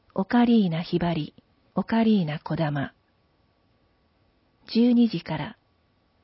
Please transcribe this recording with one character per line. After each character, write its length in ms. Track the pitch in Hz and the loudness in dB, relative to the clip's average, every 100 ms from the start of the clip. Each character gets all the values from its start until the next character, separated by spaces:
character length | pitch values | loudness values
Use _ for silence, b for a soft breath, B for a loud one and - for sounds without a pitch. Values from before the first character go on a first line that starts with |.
| _ | _
オ 120 | - 190 | -8 0
カ 180 | 240 | 2
リ 220 | 240 233 190 | 4 4 2
ー 20 | |
ナ 140 | 160 | -2
ひ 160 | 180 170 | -4 -2
ば 160 | 175 | -2
り、 180 | 160 147 - _ _ _ | -4 -6 -12 _ _ _
オ 100 | - | -8
カ 180 | - 226 | -2 0
リ 220 | 226 214 | 2 2
ー 20 | 156 | 0
ナ 120 | 151 | -6
こ 160 | - 156 | -6 -4
だ 140 | 156 | -2
ま。 220 | 143 - _ _ _ _ _ _ _ _ _ _ _ _ _ _ _ _ _ - | -4 -6 _ _ _ _ _ _ _ _ _ _ _ _ _ _ _ _ _ -4
十 260 | 220 240 | 0 4
二 160 | 240 233 | 4 2
時 140 | 165 | 0
か 160 | - 156 | -8 -8
ら、 180 | - - _ _ _ _ _ _ | -10 -14 _ _ _ _ _ _